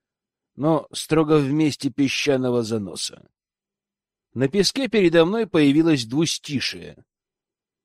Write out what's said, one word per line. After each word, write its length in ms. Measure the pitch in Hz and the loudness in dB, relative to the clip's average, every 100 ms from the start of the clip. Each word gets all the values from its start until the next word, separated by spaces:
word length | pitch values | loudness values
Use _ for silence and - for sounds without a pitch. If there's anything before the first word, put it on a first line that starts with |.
| _ _ _ _ _ - | _ _ _ _ _ -6
но 320 | 151 156 - | -2 -2 -4
строго 460 | - - 156 156 156 | -12 -2 0 2 2
в 140 | 135 | 2
месте 380 | 151 156 127 139 | 0 0 -2 -6
песчаного 760 | 120 139 - 147 135 127 120 | -2 -2 -2 0 0 0 -2
заноса. 640 | 110 113 98 - - - _ _ _ _ _ _ _ _ _ _ _ | -2 -4 -6 -10 -12 -12 _ _ _ _ _ _ _ _ _ _ _
На 140 | 113 135 | -4 -2
песке 400 | 196 185 - 262 | 0 -2 -2 -2
передо 360 | 220 175 170 165 | 2 4 4 2
мной 200 | 220 214 | 0 -2
появилось 600 | 170 143 143 165 147 113 | 2 4 4 4 2 0
двустишие. 1000 | 135 160 - - 135 - 90 82 - _ _ _ _ _ _ _ _ | -2 -2 -4 -6 -6 -6 -10 -16 -20 _ _ _ _ _ _ _ _